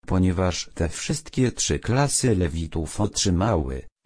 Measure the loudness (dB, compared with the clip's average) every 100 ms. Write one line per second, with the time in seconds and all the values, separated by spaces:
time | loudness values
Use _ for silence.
0 | -2 2 4 4 0 0 -6 -4 -4 -4
1 | -6 -6 -4 0 0 0 -2 -2 0 2
2 | 2 2 2 2 2 0 -4 -4 -6 -2
3 | -2 0 2 2 2 0 0 -6 -10 _